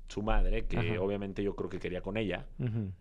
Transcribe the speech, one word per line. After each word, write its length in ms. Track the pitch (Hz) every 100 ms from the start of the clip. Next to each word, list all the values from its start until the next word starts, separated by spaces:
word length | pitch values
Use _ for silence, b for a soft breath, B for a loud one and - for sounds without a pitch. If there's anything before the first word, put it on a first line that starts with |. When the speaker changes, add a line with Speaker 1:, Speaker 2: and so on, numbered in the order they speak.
| -
Speaker 1:
su 120 | -
madre, 440 | 107 110 107 107 -
que 100 | 120
Speaker 2:
Ajá. 220 | 107 104
Speaker 1:
obviamente 420 | 95 101 101 95
yo 140 | 98 90
creo 140 | 95
que 80 | 90
quería 240 | 87 90
con 160 | 95 104
ella, 280 | 107 85 - -
Speaker 2:
Ujú. 340 | 127 113 98 92